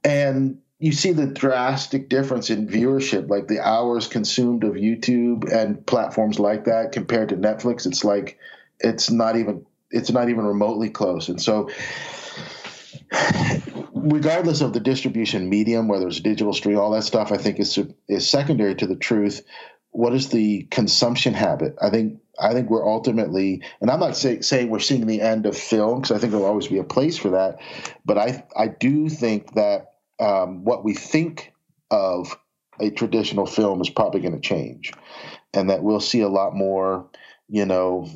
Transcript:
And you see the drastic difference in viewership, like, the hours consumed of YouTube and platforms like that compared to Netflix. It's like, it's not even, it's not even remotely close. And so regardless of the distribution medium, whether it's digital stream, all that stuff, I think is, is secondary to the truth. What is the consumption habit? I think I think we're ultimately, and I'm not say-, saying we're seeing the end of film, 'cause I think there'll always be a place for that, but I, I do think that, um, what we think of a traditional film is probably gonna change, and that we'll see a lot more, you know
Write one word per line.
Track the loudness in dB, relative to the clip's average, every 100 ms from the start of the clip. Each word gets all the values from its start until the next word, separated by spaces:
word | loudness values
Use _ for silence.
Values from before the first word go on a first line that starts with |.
And | 2 2 2 2 -2 -4 _ _
you | 0
see | 2 2
the | 2 0
drastic | 0 0 2 0 -2 -2 -6 0
difference | 0 0 -2 -2
in | -2 0
viewership, | 2 2 2 0 -2 0
like, | -2 0
the | 0
hours | 2 2 2 0 -2
consumed | -2 -2 0 2 2
of | 0
YouTube | 0 0 0 2 2 2 0 0
and | 0 0 -4 0
platforms | 0 0 0 0 2
like | 0 0
that | 0 0 -2
compared | -4 -2 0 0
to | 0
Netflix. | 0 0 -2 -2 -4
It's | 0
like, | 0 0 -2 -12 -20 -20 _ _
it's | -2 0 0
not | 2 2 2
even, | -2 -6 -12 _ _
it's | -4 0
not | 2 2
even | 2
remotely | 0 2 0 0 -4
close. | -2 -2 -2 -4
And | -4
so | 0 0 -2 -8 -10 -10 -12 -14 -14 -14 -14 -14 -16 -18 -20 -20 -6 -2 0 2 0 -2 -6 -12 -8
regardless | -2 2 4 4 2 2 2
of | 0
the | 2
distribution | 0 0 -2 -2 -2 -2 2
medium, | 2 4 2 2
whether | 0 0
it's | 0
digital | 0 2 0
stream, | 0 2 2
all | 2
that | 0
stuff, | 2 0 2
I | 0
think | 0 0
is, | -2 0 -4 -8 -4
is | -2 2
secondary | 0 2 2 2 0
to | -2
the | -2
truth. | 0 2 2 -2 -16 -20 -20 _ _
What | 0 2
is | 2 0
the | 2 2 0 -2
consumption | 0 2 2 2 2 0
habit? | 0 0 0 -4 -2
I | 0
think | 0 -2 -6 _ -2
I | 0
think | 0 0
we're | 0 2
ultimately, | 0 0 0 0 0 0 -2 -8 -2
and | 0
I'm | 2
not | 0 0
say-, | -2 0
saying | 0 0 0
we're | -2
seeing | 0 0 0
the | 0
end | 2 2 0
of | -2
film, | 0 2 2 0
'cause | 0
I | 0
think | 2
there'll | 2 2
always | 0 0
be | -2
a |
place | 0 0 0 0
for | 0
that, | 2 0 -4 -16 -14 -16 -8
but | 0 2
I, | 2 -2 -8 -2
I | -2
do | 0 2 2 0
think | -2 -2 -2 -2
that, | 0 2 0 -4 _ _ -2
um, | 2 2 0 -2
what | -2 0
we | 0
think | -4 0 0 0 -6 -18 _ _ _ _
of | 0 2 -2 -6 -14 _ _ _ -4
a | -4
traditional | -2 0 0 0 -2 -2
film | 2 2 2
is | -2
probably | 0 0 0
gonna | -4 -6
change, | -4 -4 -4 -10 -16 -16 -20 -18 -18 -20 _
and | -2 0
that | 0
we'll | 2 0
see | 2 2
a | 2
lot | 2 0
more, | 0 0 0 0 -2 -6 -20 -20 -20 _
you | -2 2
know | 2 2 -2 -6